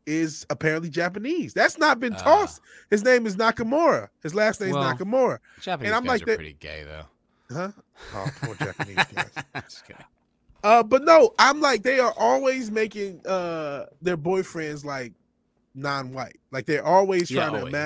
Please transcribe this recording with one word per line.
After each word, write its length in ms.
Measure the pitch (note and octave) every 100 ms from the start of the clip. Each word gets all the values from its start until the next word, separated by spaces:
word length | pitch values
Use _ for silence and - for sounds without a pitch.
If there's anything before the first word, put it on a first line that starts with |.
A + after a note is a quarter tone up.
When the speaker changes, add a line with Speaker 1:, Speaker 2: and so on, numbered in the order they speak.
| -
Speaker 1:
is 400 | D#3 D#3+ C#3 -
apparently 400 | D3 D#3 D#3+ E3+
Japanese. 640 | D3+ F3 G3+ A#3+ F4 -
That's 240 | F#3 B3 -
not 220 | D4+ A#3+
been 140 | B3 F#3+
Speaker 2:
Ah. 80 |
Speaker 1:
tossed. 380 | A3 G4 F#4+ - _ - _
His 140 | G#3
name 240 | A3+ B3 A3
is 80 | F#3
Nakamura. 720 | A3+ A3+ A3+ C#4+ E4 D3 G2+ _
His 100 | D#3+
last 260 | F#3+ G#3+ G#3
name's 140 | F#3+
Speaker 2:
Well, 180 | C#3+ C3+
Speaker 1:
Nakamura. 460 | B2+ F#3 C4 A#3+ B2 _ -
Speaker 2:
Japanese 260 | - E3 G#3
Speaker 1:
And 60 | A3
I'm 60 |
Speaker 2:
guys 80 | B3+
Speaker 1:
like, 120 | A#3+
Speaker 2:
are 20 | E3+
Speaker 1:
"That" 100 | G#3+
Speaker 2:
pretty 160 | D2+ C#2+
gay, 240 | D2+ D#2
though. 720 | D2 D#2 D2+ _ _ _ - C3+
Speaker 1:
Huh? 160 | F#3+ - _ _ - G#2+
Oh, 100 | A#2 -
poor 140 | A2+ G#2
Japanese 400 | D3+ - B2 F#3 -
guys. 160 | F3+ - -
Speaker 2:
<laughs> 100 | - C#3 -
Just 160 | - -
kidding. 180 | - - _ _ _ _ _
Speaker 1:
Uh, 200 | G#3 A#3
but 200 | A3 C4
no, 300 | D#4 D#4+ B3 -
I'm 200 | B3 D4
like, 220 | C#4+ A3+
they 160 | B3+ C4
are 160 | A#3+ -
always 540 | A3+ C4+ C4+ C4 A3
making, 560 | G#3+ A3 G#3 G3 F3 -
uh, 640 | F#3+ F3 E3 D3+ C#3 - _
their 120 | F3 F3
boyfriends, 680 | D#3 F#3+ F3+ E3+ D#3 D3+ D3
like, 260 | C3+ A#2+ - _ _ _ _ _
non-white. 640 | C3+ C#3+ C#3 B2+ C3 A#2 - _
Like, 140 | C3 B2
they're 200 | D3 D3+
always 460 | F#3 G3 F#3+ F3
Speaker 2:
Yeah, 100 | C3
Speaker 1:
trying 120 | D#3
to 60 | -
Speaker 2:
always, 120 | C3
of 60 | C#3+